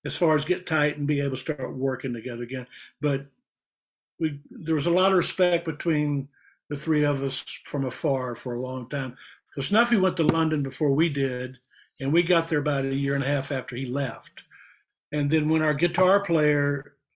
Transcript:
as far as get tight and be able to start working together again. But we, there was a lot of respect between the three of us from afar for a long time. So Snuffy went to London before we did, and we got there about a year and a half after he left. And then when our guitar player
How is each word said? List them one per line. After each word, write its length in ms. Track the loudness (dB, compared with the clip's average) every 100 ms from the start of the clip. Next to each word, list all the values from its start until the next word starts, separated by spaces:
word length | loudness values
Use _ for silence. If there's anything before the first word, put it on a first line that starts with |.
| -8
as 100 | 0
far 180 | 2 2
as 80 |
get 220 | 0 -4 0
tight 320 | 0 0 -2
and 100 | -2
be 120 | 0
able 100 | -2
to 60 | -4
start 360 | -6 -6 -6 -2
working 380 | -2 -2 -6
together 300 | -6 -8 -8
again. 240 | -8 -8 -10 -18 -20 _
But 240 | -2 -2 -4 _ _ _ _ _ _ _ _ _
we, 200 | -4 -4 -12
there 260 | -12 -2 0
was 120 | 2
a 40 |
lot 200 | 4 4
of 60 | 2
respect 460 | 0 2 2 2 -2
between 640 | -4 -2 0 0 -2 -4 _ _ _ _
the 80 | -8
three 260 | 0 2
of 180 | 2 0
us 200 | -2 -6 -10 -14 -8
from 200 | -4 -4
afar 500 | -2 -2 -2 -2 -8
for 180 | -6
a 80 | -6
long 260 | -6 -8 -6
time. 300 | -6 -6 -10 -20 -20 _ -4
So 40 |
Snuffy 360 | 2 4 4 4
went 180 | 4 4
to 60 |
London 400 | 2 4 2 2
before 280 | -2 0 2
we 180 | 4 2
did, 480 | 2 -2 -2 -6 -10 _ _ _ _
and 140 | 0
we 100 | 2
got 240 | 4 2 2
there 120 | 0
about 260 | 0 0 0
a 100 | 0
year 200 | 0 0
and 80 |
a 40 | 0
half 240 | -2 -2
after 240 | -6 -4 -6
he 100 | -4
left. 580 | -2 -2 -6 -16 -20 -20 -20 -20 _ _ _ _
And 180 | -2 2
then 200 | 2 2
when 120 | 2
our 120 | 2
guitar 480 | 2 0 4 4 4
player 720 | 2 2 4 2 0 -2 -8 _ _